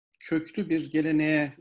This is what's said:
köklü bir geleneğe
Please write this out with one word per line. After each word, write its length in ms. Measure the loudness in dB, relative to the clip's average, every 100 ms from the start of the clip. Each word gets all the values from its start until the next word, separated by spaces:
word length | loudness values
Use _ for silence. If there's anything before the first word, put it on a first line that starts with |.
| _ _
köklü 500 | -4 -2 -2 -4 -2
bir 220 | -2 0
geleneğe 580 | 0 2 2 2 2 0 -6